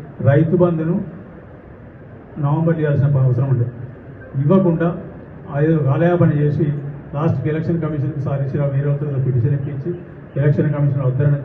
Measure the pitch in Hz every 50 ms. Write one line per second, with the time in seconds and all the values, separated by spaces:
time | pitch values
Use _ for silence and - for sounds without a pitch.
0 | - - - - 113 135 143 156 165 - 180 175 180 170 165 156 160 165 185 208
1 | - - - - - - - - - - - - - - - - - - - -
2 | - - - - - - - - 143 143 156 165 165 165 160 156 151 147 139 113
3 | 139 143 135 131 131 127 117 117 135 135 123 113 - - - - - - - -
4 | - - - - - - - 135 147 151 190 190 190 170 160 156 165 175 190 -
5 | - - - - - - - - - - 147 143 151 160 165 151 135 131 135 131
6 | 170 175 175 170 165 156 147 143 147 147 147 - 160 143 - - - - - -
7 | - - - 143 160 165 - - - 156 151 160 - - 170 160 156 151 156 139
8 | 127 135 - 139 - 147 139 135 135 - - 143 143 135 131 139 147 147 143 -
9 | 151 147 135 127 - 127 131 120 110 147 143 135 - 147 - - - 175 175 -
10 | - - - - - - - 139 147 151 - 190 - 151 147 143 147 135 127 123
11 | 123 127 131 147 147 147 143 135